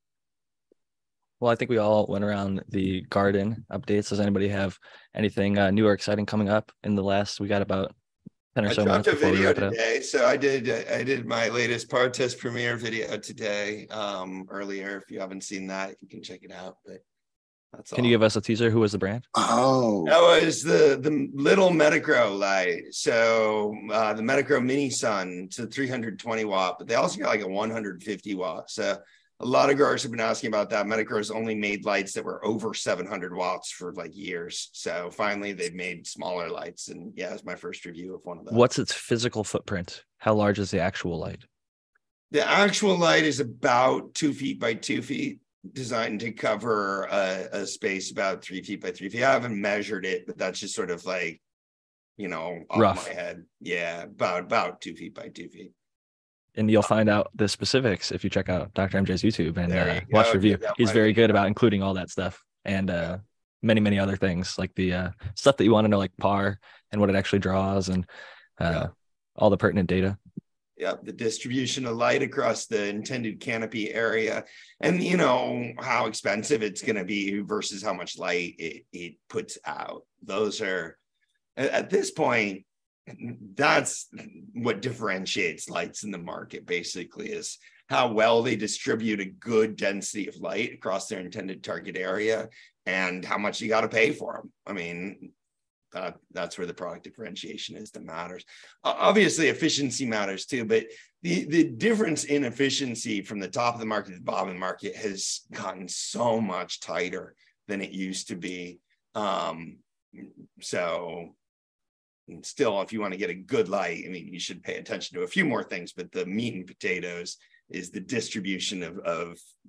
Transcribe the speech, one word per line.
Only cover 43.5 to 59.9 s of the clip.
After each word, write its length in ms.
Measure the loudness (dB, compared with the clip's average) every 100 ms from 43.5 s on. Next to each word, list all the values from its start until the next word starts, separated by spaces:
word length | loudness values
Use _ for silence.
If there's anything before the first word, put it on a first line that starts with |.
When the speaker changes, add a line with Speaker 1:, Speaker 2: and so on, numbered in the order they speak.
| 0 4 6 6 4 -2
Speaker 2:
two 180 | -2 0
feet 260 | 0 -4 -2
by 160 | -2
two 280 | -2 -4 -4
feet, 360 | -4 -4 -4 -8 _ _ -16
designed 460 | -10 -4 -2 -2 -4
to 120 | -6
cover 720 | -4 -2 0 0 0 0 -2
a, 440 | 0 0 2 0 -4 -6
a 60 | -6
space 440 | -4 -4 -2 -4
about 320 | -2 -2 -2
three 200 | -6 -10
feet 160 | -8 -8
by 80 | -8
three 180 | -8 -8
feet. 140 | 0
I 80 | 2
haven't 280 | 2 0 -2
measured 440 | 0 -2 -2 -4
it, 220 | -4 -4 -6
but 100 | -6
that's 220 | -6 -4
just 160 | -6
sort 160 | -6 -4
of, 140 | -6 -4
like, 340 | -4 -4 -8 _ _ _ _ _ _ _ -10
you 100 | -8
know, 320 | -6 -6 -8 -4
off 100 | 4
Speaker 1:
Rough. 260 | 4 4 -4
Speaker 2:
my 80 |
head. 300 | -8 -8 -10 -16 _
Yeah, 420 | -6 -4 -4 -6
about, 380 | -10 -4 -2 -2
about 400 | 0 0 0 -4
two 160 | -12 -12
feet 180 | -12
by 140 | -14 -16
two 200 | -16 -18
feet. 220 | -18 -20 _ _ _ _ _ _ _ _ 0
Speaker 1:
And 120 | 4
you'll 140 | 6
find 260 | 6 4 6
out 220 | 4 2 0
the 100 | 0
specifics 640 | 0 0 2 2 0 -2
if 140 | -4
you 60 | -2
check 180 | -2 0
out 260 | -2 -2
Doctor 240 | 0 0 2
M 60 |
J's 180 | 2 2
YouTube 360 | 2 2 0 0
and, 120 | 0
Speaker 2:
There 200 | 2 2